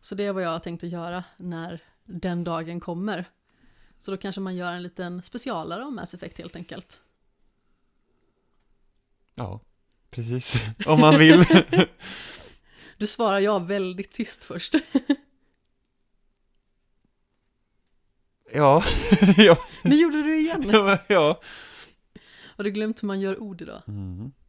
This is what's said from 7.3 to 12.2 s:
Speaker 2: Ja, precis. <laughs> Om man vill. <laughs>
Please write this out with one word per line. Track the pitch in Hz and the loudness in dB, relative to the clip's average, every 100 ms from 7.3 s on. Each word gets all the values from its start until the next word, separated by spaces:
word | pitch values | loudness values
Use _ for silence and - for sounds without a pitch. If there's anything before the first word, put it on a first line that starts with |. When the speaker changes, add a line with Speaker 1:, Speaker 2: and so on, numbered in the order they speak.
| _ _ _ _ _ _ _ _ _ _ _ _ _ _ _ _ _ _ _ _ - | _ _ _ _ _ _ _ _ _ _ _ _ _ _ _ _ _ _ _ _ -14
Speaker 2:
Ja, | 123 101 _ _ _ _ _ | -12 -12 _ _ _ _ _
precis. | - 113 123 - 120 110 | -12 -6 -6 -4 -4 -6
<laughs> | - - | -8 0
Om | 156 | 6
man | 151 151 | 6 8
vill. | 160 165 175 | 10 10 8
<laughs> | 190 - 349 - _ - - | 6 6 0 0 _ -20 -18